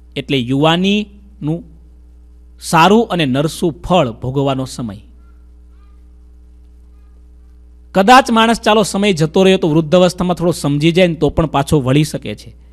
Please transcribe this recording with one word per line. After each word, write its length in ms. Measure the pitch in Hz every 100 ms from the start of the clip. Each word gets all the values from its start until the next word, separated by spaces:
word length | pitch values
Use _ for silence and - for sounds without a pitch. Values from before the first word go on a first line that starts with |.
| - -
એટલે 220 | 135 139
યુવાનીનું 1300 | 120 135 156 170 190 208 208 - - - 143 170 - - - - - - - - - -
સારું 460 | - 165 175 214 233
અને 180 | 175 147
નરસું 560 | 127 156 - 180 139
ફળ 300 | - 180 135
ભોગવવાનો 540 | 113 127 135 139 131 131
સમય. 320 | - 120 98 - - - - - - - - - - - - - - - - - - - - - - - - - - - - -
કદાચ 400 | - 196 254 240
માણસ 300 | 226 226 233
ચાલો 220 | 220 214
સમય 300 | 196 196 208
જતો 300 | 165 156 190
રહ્યો 140 | 190 190
તો 120 | 180
વૃદ્ધ 260 | 151 160 180
અવસ્થામાં 400 | 180 - 180 175
થોડો 160 | 170
સમજી 400 | 151 147 143 160
જાય 160 | 170 185
ને 60 |
તો 160 | 156 143
પણ 160 | - 160
પાછો 360 | 139 139 156
વળી 220 | 127 139
શકે 320 | 156 139 - 107
છે. 200 | - - -